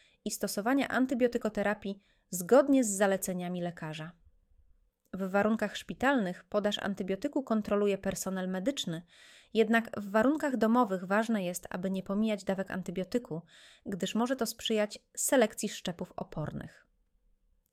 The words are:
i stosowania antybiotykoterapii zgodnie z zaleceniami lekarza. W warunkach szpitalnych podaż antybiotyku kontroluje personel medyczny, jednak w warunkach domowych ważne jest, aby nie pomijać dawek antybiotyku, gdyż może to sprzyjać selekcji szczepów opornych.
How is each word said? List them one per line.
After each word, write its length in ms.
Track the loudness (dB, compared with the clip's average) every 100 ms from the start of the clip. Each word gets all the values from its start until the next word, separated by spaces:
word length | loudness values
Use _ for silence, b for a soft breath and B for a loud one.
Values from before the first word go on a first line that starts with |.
| b b
i 60 | -10
stosowania 580 | -4 -4 -2 0 2 2
antybiotykoterapii 1120 | 0 0 2 2 2 -2 -2 -2 -2 -6 -10 b b b
zgodnie 540 | -8 6 6 8 6
z 40 | 4
zaleceniami 720 | 2 2 2 -2 -6 -6 -4
lekarza. 500 | -6 -6 -8 -8 -12 -16 _ _ _ _ _ _ _ _ _
W 180 | -6 0
warunkach 460 | 2 4 2 -2 -4
szpitalnych 680 | -10 -2 2 2 0 -4
podaż 340 | -4 0 0 0
antybiotyku 640 | -2 -4 -4 -2 -2 -2
kontroluje 560 | 0 0 2 2 2 2
personel 500 | -2 -4 -4 -4 -4
medyczny, 540 | -2 -2 -4 -4 -8 B B B B B
jednak 460 | 2 4 2 0 -6
w 100 | -2
warunkach 460 | 2 4 2 0 2
domowych 480 | 4 4 4 0
ważne 400 | 0 0 2 0
jest, 220 | -2 -6 -8
aby 200 | -6 -4
nie 120 | -4
pomijać 420 | -2 0 0 0
dawek 260 | -2 -4 -4
antybiotyku, 720 | -6 -6 -6 -4 -4 -4 -8 B B B B -8
gdyż 280 | -4 -2
może 220 | 0 0 0
to 100 | -4
sprzyjać 520 | -4 -2 0 -2 -6 _ -6
selekcji 520 | 2 4 4 0 -8
szczepów 440 | -6 -8 -8 -8 -10
opornych. 720 | -10 -6 -6 -8 -10 -16 _ _ _ _ _ _ _ _ _